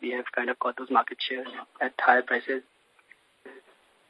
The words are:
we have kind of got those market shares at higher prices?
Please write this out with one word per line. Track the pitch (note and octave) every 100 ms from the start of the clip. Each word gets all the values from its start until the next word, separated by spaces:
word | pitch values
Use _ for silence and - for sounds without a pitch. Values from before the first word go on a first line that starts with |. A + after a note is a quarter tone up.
we | B2+
have | B2 B2
kind | B2 A#2+
of | B2+
got | B2 B2+
those | B2+
market | A#2+ - B2
shares | - B2+ B2+ - - -
at | C3+ -
higher | - B2
prices? | B2+ - - C3+ - _ _ _ - - _ _ - - - - _ _